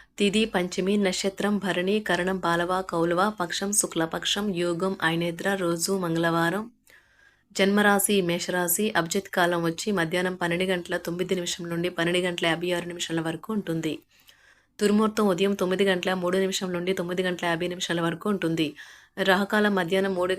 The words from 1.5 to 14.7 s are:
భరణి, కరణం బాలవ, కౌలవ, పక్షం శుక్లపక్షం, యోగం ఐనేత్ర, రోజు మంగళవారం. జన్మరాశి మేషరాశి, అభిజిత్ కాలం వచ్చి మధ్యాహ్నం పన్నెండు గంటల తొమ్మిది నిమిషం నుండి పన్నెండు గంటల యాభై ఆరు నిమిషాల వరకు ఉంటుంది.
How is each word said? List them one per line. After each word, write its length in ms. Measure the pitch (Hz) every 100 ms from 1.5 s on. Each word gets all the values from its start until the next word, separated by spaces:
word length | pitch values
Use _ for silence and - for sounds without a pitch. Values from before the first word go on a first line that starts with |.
| 202
భరణి, 320 | 185 175 185 214 214
కరణం 300 | 175 185 190 175
బాలవ, 260 | 170 170 185 185
కౌలవ, 300 | 170 170 175 208 214
పక్షం 300 | 170 - 196 202
శుక్లపక్షం, 680 | - 170 165 175 - 202 208 175
యోగం 340 | 175 170 190 190 160
ఐనేత్ర, 420 | 170 170 170 196 190
రోజు 280 | 170 170 180 196
మంగళవారం. 600 | 170 165 170 165 170 190 233 _ _ - _ _ _ _ _ -
జన్మరాశి 580 | 196 202 208 202 208 202 175
మేషరాశి, 560 | 175 - 180 175 170 214 175
అభిజిత్ 280 | 165 202 - 190
కాలం 260 | 175 175 165
వచ్చి 220 | 165 220 190
మధ్యాహ్నం 360 | 160 180 185 180
పన్నెండు 240 | 175 175 185
గంటల 240 | 180 170 170 175
తొమ్మిది 300 | 175 180 180
నిమిషం 240 | 175 - 170
నుండి 180 | 170 180 180
పన్నెండు 220 | 170 180 180
గంటల 220 | 175 170
యాభై 200 | 160 180 175
ఆరు 100 | 175
నిమిషాల 300 | 175 - 165 160
వరకు 200 | 156 - 214
ఉంటుంది. 380 | 180 165 156 - _ _ - _ _ _ _